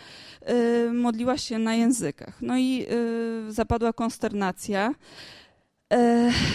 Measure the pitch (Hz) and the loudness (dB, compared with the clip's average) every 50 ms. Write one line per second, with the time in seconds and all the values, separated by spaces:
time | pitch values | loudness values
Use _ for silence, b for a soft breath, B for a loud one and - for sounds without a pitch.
0 | B B B B B B B B - - 240 240 233 233 240 233 233 233 240 240 | B B B B B B B B -4 -2 0 2 2 2 2 2 0 0 0 0
1 | 240 240 220 220 240 254 254 294 - - 226 226 220 220 226 233 233 240 254 226 | 0 0 0 0 -2 -2 -2 -2 -4 -4 -2 -2 0 0 2 2 4 4 2 2
2 | 170 143 - - - - - - 240 240 247 254 254 262 262 247 - - - 240 | -2 -4 -6 -8 -14 -18 -14 -8 -6 -2 0 0 0 0 0 -2 -2 -2 -2 -2
3 | 233 233 233 233 233 226 226 226 220 214 214 233 214 - 233 220 233 226 - - | -2 -2 -2 -4 -4 -4 -6 -8 -8 -6 -4 -2 -2 0 0 0 0 0 0 0
4 | 233 226 - - 233 220 202 202 196 185 180 - - - 202 190 208 240 302 B | -2 -4 -4 -4 -4 -4 -2 -2 -2 -2 -4 -4 -6 -4 -2 0 0 0 -2 B
5 | B B B B B B B B B B B B B B _ _ _ - - 247 | B B B B B B B B B B B B B B _ _ _ 0 2 4
6 | 240 233 233 233 240 240 240 B 247 B | 6 6 6 4 4 4 2 B 2 B